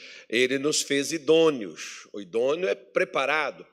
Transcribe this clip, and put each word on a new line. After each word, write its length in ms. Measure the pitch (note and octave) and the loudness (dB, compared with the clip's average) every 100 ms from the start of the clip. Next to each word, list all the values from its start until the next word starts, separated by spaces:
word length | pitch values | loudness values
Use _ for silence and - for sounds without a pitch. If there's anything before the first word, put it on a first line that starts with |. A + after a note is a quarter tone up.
| - - - | -20 -20 -4
ele 320 | A#2 B2+ C3+ | 0 2 0
nos 220 | D3 - | -2 -2
fez 320 | - C#3 C#3 | 0 -2 -2
idôneos. 960 | D#3+ C#3 D#3+ D#3+ C3+ F#2 D2+ - - - | -2 2 4 4 2 -6 -12 -14 -16 -14
O 80 | G#2 | -14
idôneo 460 | F#2 A2+ C3 E3 F#3+ | -6 -2 0 0 -2
é 80 | |
preparado, 880 | G3 - - F#3 D3+ C3+ D#3 C#3 F2 - | -4 -2 -2 0 0 0 0 -2 -6 -12